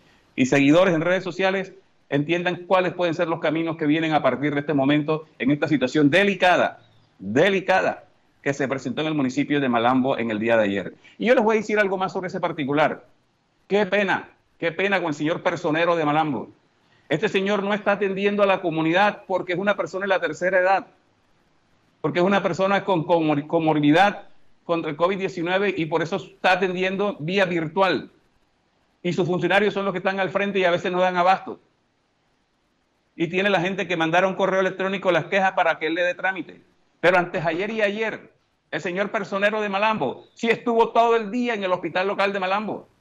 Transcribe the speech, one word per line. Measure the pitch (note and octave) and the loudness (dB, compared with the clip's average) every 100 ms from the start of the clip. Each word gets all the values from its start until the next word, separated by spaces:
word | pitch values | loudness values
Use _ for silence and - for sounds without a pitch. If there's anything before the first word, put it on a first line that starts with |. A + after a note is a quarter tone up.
| _ _ _ - | _ _ _ -2
y | |
seguidores | B2+ C#3+ C#3 E3 F#3+ | 2 4 6 6 6
en | D#3+ | 4
redes | E3+ F#3 | 2 0
sociales, | F3+ E3 F#3+ F#3+ F#3 - _ _ - | -2 -2 0 0 -4 -12 _ _ -4
entiendan | C#3+ D3 E3+ F3 F3 - | -2 0 0 -2 -4 0
cuáles | F#3 F3+ | 2 2
pueden | - F3 | 0 -2
ser | D#3 E3+ | 0 -2
los | E3 | -2
caminos | E3 D#3 E3 D#3 | -2 -2 -2 -2
que | D3+ | 0
vienen | D#3+ D#3+ | 0 2
a | D3+ | 0
partir | - B2+ D3 | 0 0 -2
de | C#3+ | -2
este | C#3+ | -2
momento | C#3+ C3 D3 D3+ D#3 - - | 0 2 2 0 -4 -6 -6
en | A#2+ | -2
esta | D3 D#3+ | 0 0
situación | D3 B2+ D#3 C#3+ | 0 0 2 4
delicada, | F3 G3+ F#3+ F3+ D#3+ G#2+ - _ _ _ - | 4 2 2 4 4 2 -4 _ _ _ -14
delicada, | F#2+ A#2+ F#3+ F#3+ E3+ F#3 C#3 - - _ _ _ | -2 2 4 2 2 2 0 -4 -10 _ _ _
que | C#3 | -6
se | C#3 C3 | -2 -2
presentó | C3 B2+ A#2 | -4 -6 -4
en | D#3 | -2
el | |
municipio | D#3 C3 C3+ C3 D3 | 0 -2 -2 0 0
de | C3 | 0
Malambo | A#2 A#2+ C3 C3 C#3 | 2 2 2 2 0
en | A#2 | -2
el | G#2+ | -2
día | A2+ A#2 | 2 2
de | |
ayer. | G#2 G2 F2+ - - - | 2 0 -6 -12 -18 -4
Y | G#3 | 2
yo | |
les | B3+ | 2
voy | G#3+ A3 | 4 2
a | |
decir | G#3+ G#3 | 0 0
algo | G3 F#3+ | 0 0
más | F#3+ | -4
sobre | G3 F3+ | -4 -6
ese | F#3 | -4
particular. | E3+ D#3+ C3+ C#3+ C#3+ - - _ _ _ _ _ - | -4 -4 -2 2 2 0 -12 _ _ _ _ _ -2
Qué | G3 | 0
pena, | G3 G3+ G3 D#3 - _ _ _ | 2 0 0 -2 -6 _ _ _
qué | E3 | -4
pena | E3 G3 F#3+ | -2 0 0
con | E3+ | -2
el | |
señor | D3 D3+ F3 | -2 -2 -2
personero | F3+ E3+ D#3+ D#3 E3+ E3+ | -2 -2 -2 0 2 2
de | D3 | 2
Malambo. | D3+ D#3 A#2 - - _ _ _ _ - | 0 0 -2 -8 -16 _ _ _ _ -4
Este | F3+ G#3+ | -2 0
señor | G3+ G3 G#3+ | 0 0 0
no | G3+ | -2
está | G#3 G#3 | -2 0
atendiendo | G3+ G3 F#3 G3+ G3+ | 0 -2 -2 0 2
a | G3 | 2
la | F#3 | 2
comunidad | F3+ D#3+ D#3+ F3 G#3 G#3 - | 0 0 2 2 2 0 -4
porque | F#3 F3 | -4 -4
es | F3 | -2
una | G3+ G3 | -2 -2
persona | E3+ F#3+ | -4 -4
de | G3 | -2
la | F#3 | 0
tercera | E3+ D3+ F3+ F#3 | -2 -4 0 2
edad, | F#3 F#3+ - _ _ _ _ _ _ _ _ _ _ _ | 4 2 -2 _ _ _ _ _ _ _ _ _ _ _
porque | D#3 D#3 | -4 2
es | |
una | F3+ G3+ | 2 2
persona | F#3 E3+ F#3+ G3 | 0 0 0 0
con | - F#3 | 0 0
comor-, | D3+ E3+ D#3 D3 D3 | 2 2 2 0 0
comorbilidad | E3+ D#3+ D3+ D3 D#3+ G3+ G3+ - - - _ | 0 2 2 4 6 4 2 -10 -20 -20 _
contra | - E3 D#3+ | -6 -4 -4
el | D3 | -2
covid | F3 G3 | 0 0
diecinueve | F#3+ - E3+ F#3 G3+ F3 | -4 -4 -2 0 0 -2
y | D#3+ | -2
por | D#3+ | -2
eso | E3 F#3+ | -2 -6
está | - - F#3+ | -8 -4 0
atendiendo | F#3 F#3 F3+ F#3 F#3+ G#3 C#3+ | 2 0 -2 -4 -2 -4 -4
vía | D3+ G3 | -4 0
virtual. | F#3 F3 D#3 F#3+ F#3+ B2+ - _ _ _ _ _ _ _ _ _ | 0 -2 -4 0 0 0 -4 _ _ _ _ _ _ _ _ _
Y | F3 | -4
sus | E3+ E3 | -2 -2
funcionarios | F3+ E3 F#3+ G#3 | -2 0 2 2
son | G3+ | 0
los | G3 | -4
que | F3+ | -4
están | F#3+ G3 | -4 -2
al | F3+ | -2
frente | F#3+ G3+ G3 | -2 -2 0
y | |
a | F3+ | 2
veces | E3+ F#3+ | 0 -2
no | F3+ | 0
dan | F#3 F3+ | 0 2
abasto. | F3+ F#3 - - _ _ _ _ _ _ _ _ _ _ _ _ _ _ _ - | 2 2 -2 -16 _ _ _ _ _ _ _ _ _ _ _ _ _ _ _ -6
Y | E3 | -4
tiene | F#3 G3+ | -2 0
la | F#3+ | 0
gente | F3+ G3 F3 | 0 -4 -4
que | E3 | -2
mandara | D#3+ F3 F#3+ | 0 2 0
un | F#3 | 0
correo | F#3+ F#3+ | 0 0
electrónico | F#3+ F#3+ F#3+ G3 F#3+ | 0 -2 -4 -2 0
las | E3 D#3 | 0 0
quejas | G3 F#3+ | 0 0
para | F#3+ E3 D#3 | 2 0 0
que | D#3 | -2
él | |
le | E3+ | -2
dé | F3 | -2
trámite. | F3+ F#3 F#3+ C#3 F2 _ _ _ _ | -2 -4 -6 -10 -18 _ _ _ _
Pero | F#3+ F3+ | 2 2
antes | F3 - | 2 -2
ayer | E3 E3 G#3 | -2 -2 -4
y | A3+ | -2
ayer, | G3+ G#3 A3 D3 - _ _ _ _ | -2 -2 -6 -6 -14 _ _ _ _
el | D3+ | -8
señor | F#3 F3+ G3+ | -4 -4 -2
personero | A3 F#3+ G3 G#3 G#3+ | -4 -4 -2 0 0
de | G#3 | -2
Malambo | G3 G#3+ G#3+ - - - | 0 0 0 -4 -6 -14
sí | - A#3 | -4 -2
estuvo | A#3 A#3+ A3+ A3+ | -2 0 2 2
todo | A#3 A#3 A3+ | 4 4 2
el | G#3 | 0
día | B3 A#3+ | -4 -4
en | G#3+ | -2
el | F#3+ | -2
hospital | F3 E3 F3+ G3 | -2 -2 -4 -2
local | G3+ G3+ | 0 -2
de | G3 | -2
Malambo. | F#3 G3 G#3 B2+ - _ | -2 -2 -4 -8 -12 _